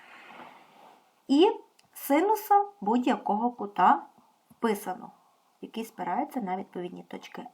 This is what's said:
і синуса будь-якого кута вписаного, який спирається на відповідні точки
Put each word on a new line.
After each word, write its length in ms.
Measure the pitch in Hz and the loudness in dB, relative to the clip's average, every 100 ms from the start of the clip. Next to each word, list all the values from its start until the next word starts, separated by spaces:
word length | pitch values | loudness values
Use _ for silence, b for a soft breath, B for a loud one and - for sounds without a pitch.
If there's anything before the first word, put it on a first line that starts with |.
| B B B B B B B B B B _ _ - | B B B B B B B B B B _ _ 2
і 240 | 277 403 - - _ _ | 6 6 4 -8 _ _
синуса 720 | - - 285 403 427 - 403 403 - | -16 0 2 4 0 4 2 2 -4
будь-якого 720 | 196 247 269 214 - 214 240 | 0 2 2 0 -2 -2 -2
кута 520 | - 202 - 190 311 - _ _ _ _ | -4 -8 2 4 4 -2 _ _ _ _
вписаного, 640 | _ 226 202 190 180 - - _ _ _ _ | _ -2 -2 -4 -12 -14 -20 _ _ _ _
який 240 | - 220 233 | -14 -12 -12
спирається 560 | - 175 208 302 262 | -8 -4 -4 -4 -6
на 160 | 190 185 | -6 -8
відповідні 460 | 190 - 180 180 | -8 -10 -10 -12
точки 440 | - 185 - - - | -16 -16 -16 -16 -14